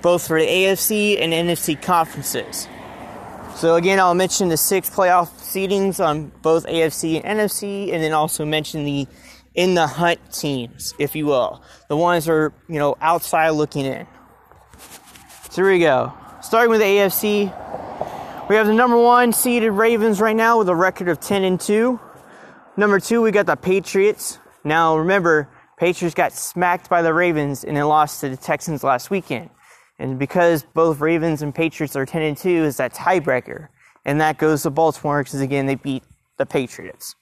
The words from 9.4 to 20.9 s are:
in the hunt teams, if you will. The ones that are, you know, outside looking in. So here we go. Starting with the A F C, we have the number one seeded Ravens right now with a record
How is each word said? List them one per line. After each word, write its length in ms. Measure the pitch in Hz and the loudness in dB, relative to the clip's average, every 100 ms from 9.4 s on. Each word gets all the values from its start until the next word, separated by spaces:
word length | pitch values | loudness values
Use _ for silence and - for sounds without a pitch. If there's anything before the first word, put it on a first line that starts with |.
| _ | _
in 220 | - 185 180 | 0 2 2
the 100 | 151 | 2
hunt 340 | 151 175 170 - | 2 0 0 -6
teams, 640 | - 151 135 117 - - - | -8 -4 -4 -8 -10 -12 -6
if 180 | 143 156 | -4 -2
you 120 | 147 | 0
will. 340 | 135 110 - - - _ | 0 0 -6 -20 -20 _
The 80 | 147 | 0
ones 300 | 175 175 160 | 2 2 2
that 60 | |
are, 220 | 160 151 - - | 0 0 -4 -8
you 120 | 156 | -2
know, 180 | 143 - | -2 0
outside 500 | 156 170 - 170 160 | 0 0 0 2 2
looking 340 | 151 151 147 135 | 2 -2 -4 -6
in. 220 | - - - - _ _ - _ - - - - - - - - | -6 -12 -20 -20 _ _ -20 _ -20 -20 -20 -20 -20 -20 -20 -10
So 100 | - | 0
here 80 | 190 | 2
we 80 | 185 | 4
go. 340 | 165 127 123 - - - | 4 2 0 -8 -20 -20
Starting 300 | - 226 240 | -2 2 4
with 80 | 220 | 4
the 80 | 202 | 4
A 120 | 202 | 4
F 120 | 196 | 2
C, 380 | - 214 208 196 - - - - - - - - - - | 0 0 0 -2 -6 -14 -14 -14 -10 -10 -10 -14 -14 -4
we 60 | 214 | 0
have 100 | 214 | 2
the 80 | |
number 240 | 220 247 240 | 2 4 4
one 340 | 233 240 247 | 6 6 4
seeded 420 | 214 254 240 220 | 2 0 2 0
Ravens 460 | 196 226 233 220 202 | 2 2 2 0 2
right 160 | 220 220 | 0 2
now 220 | 226 233 | 2 4
with 120 | 185 | 2
a 60 | 165 | 2
record 320 | 185 | 0